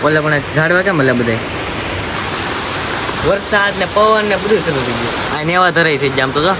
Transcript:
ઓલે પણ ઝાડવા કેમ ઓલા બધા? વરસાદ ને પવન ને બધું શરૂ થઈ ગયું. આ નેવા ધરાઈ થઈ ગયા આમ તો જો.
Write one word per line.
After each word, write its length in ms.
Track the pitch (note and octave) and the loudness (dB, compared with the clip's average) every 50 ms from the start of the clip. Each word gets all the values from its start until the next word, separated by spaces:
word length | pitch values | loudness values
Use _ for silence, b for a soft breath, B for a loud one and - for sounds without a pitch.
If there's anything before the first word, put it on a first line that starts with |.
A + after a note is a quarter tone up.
| B2+ | 2
ઓલે 160 | D3 D#3 D#3 | 2 2 2
પણ 220 | D3+ D3+ D3+ C#3+ - - - | 2 2 0 0 -2 0 0
ઝાડવા 260 | D3 D#3 E3 F3 F3+ | 0 2 2 2 2
કેમ 180 | F#3 G3 F#3+ D#3 | 2 2 2 2
ઓલા 140 | C3+ C3 B2 | 2 2 2
બધા? 200 | A#2+ A2+ A2+ A2+ A#2 - - - - - - - - - - - - - - - - - - - - - - - - - - - - - - - - - - - - - C#3+ | 2 2 0 0 -2 -4 -6 -8 -8 -8 -6 -6 -6 -6 -6 -4 -4 -6 -6 -6 -6 -6 -6 -6 -6 -4 -4 -4 -4 -6 -4 -4 -4 -4 -4 -4 -4 -4 -4 -4 -2 0 0
વરસાદ 520 | F#3+ G3+ G3+ - G#3+ G#3 G3+ G3+ G3 F#3+ | 0 0 0 0 0 2 2 2 0 -2
ને 80 | F#3+ E3+ - | -4 0 2
પવન 320 | G3+ G#3 G#3+ A3 G#3+ G#3+ | 2 4 4 4 4 2
ને 100 | G#3 G3+ | 2 0
બધું 240 | F3+ F3+ G#3+ A3 G3 | 0 2 2 2 2
શરૂ 220 | D#3 E3 D3+ C3+ B2+ | 2 0 0 0 -2
થઈ 60 | B2 | -2
ગયું. 480 | A#2+ A#2+ A#2+ A#2 A2 - - - - D3 | -2 -2 -4 -4 -4 -4 -4 -4 -4 -2
આ 40 | D3+ | -2
નેવા 260 | D#3+ F3 F3+ F#3 F3+ | 0 2 4 2 4
ધરાઈ 280 | E3 D#3+ E3+ D#3+ D3+ C3+ | 4 2 2 2 2 2
થઈ 120 | C#3 C#3 | 0 0
ગયા 160 | C3+ D3 C3+ | 0 0 0
આમ 60 | C3 | 0
તો 100 | C3 C#3+ | 0 0
જો. 80 | D3+ F3+ F#3+ F3 | 2 2 0 0